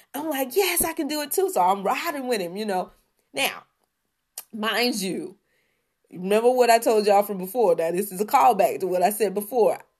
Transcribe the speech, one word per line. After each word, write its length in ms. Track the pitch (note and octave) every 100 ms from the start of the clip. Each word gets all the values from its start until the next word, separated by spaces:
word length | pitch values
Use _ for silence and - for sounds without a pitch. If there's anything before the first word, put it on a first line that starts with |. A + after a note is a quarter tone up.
| _
I'm 160 | C4+ D#4
like, 260 | C4+ B3+
"Yes, 300 | F4+ F#4 E4+
I 80 | E4
can 160 | D#4+ C#4+
do 140 | D4+
it 100 | D4
too." 160 | - F#4
So 120 | G#3
I'm 200 | F#3+ G3+
riding 460 | F#3+ C4+ E4+ D4 B3
with 140 | A3
him, 160 | E3+ F#3+
you 80 | G#3+
know. 240 | F#3 G3 _ _ _ _
Now, 320 | - C4 - - _ _ _ _ _ _ - -
mind 440 | G#3+ G#3+ G#3 B3 A3+
you, 420 | F#3+ F3 D3+ - _ _ _ _ _ _ _
remember 380 | E3 F#3 G#3+ A#3+
what 180 | B3+ A#3
I 100 | A#3
told 280 | A#3+ G#3+ G#3
y'all 160 | G3+
from 160 | G#3 G3
before. 360 | F#3 B3+ G3+
Now, 160 | E3 E3
this 220 | F3 G#3
is 80 | F#3
a 60 | G#3+
callback 540 | - B3+ G3 F3 A#2
to 60 | F#3
what 160 | F3+
I 60 | F3+
said 240 | G#3 G3+
before. 460 | F#3+ G#3 B3+ G3+ - -